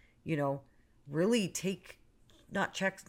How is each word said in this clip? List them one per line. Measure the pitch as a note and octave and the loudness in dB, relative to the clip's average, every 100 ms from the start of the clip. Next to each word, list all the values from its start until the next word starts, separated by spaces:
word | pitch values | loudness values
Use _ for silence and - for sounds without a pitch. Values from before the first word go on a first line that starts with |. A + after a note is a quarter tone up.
| - _ - | -20 _ -4
you | D#3 | 0
know, | C#3+ C#3 - - _ _ - | 0 -2 -6 -20 _ _ -6
really | C#3+ F#3 A#3+ F#3 | 2 4 4 2
take, | - F3+ F#3+ - - - _ - - - | -2 -4 -4 -8 -20 -20 _ -20 -20 -8
not | G3 G3 | -4 -4
check, | - F#3+ F#3 | -2 -2 -2